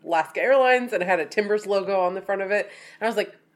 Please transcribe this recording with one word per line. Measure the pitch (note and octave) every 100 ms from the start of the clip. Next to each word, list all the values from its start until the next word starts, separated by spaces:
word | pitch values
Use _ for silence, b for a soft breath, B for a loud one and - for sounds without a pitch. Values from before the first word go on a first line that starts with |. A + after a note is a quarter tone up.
Alaska | - E3 D#3+ -
Airlines, | G3 C4+ C4 B3+ B3
and | G3+
it | F3+
had | F3+
a | D3+
Timbers | - G#3 G#3+ G3+
logo | G3 F#3+ G3
on | F3+ F#3+
the |
front | F#3 G3
of | G3
it. | G#3 - B B B
And | A3
I |
was | G#3+
like, | G3+ - _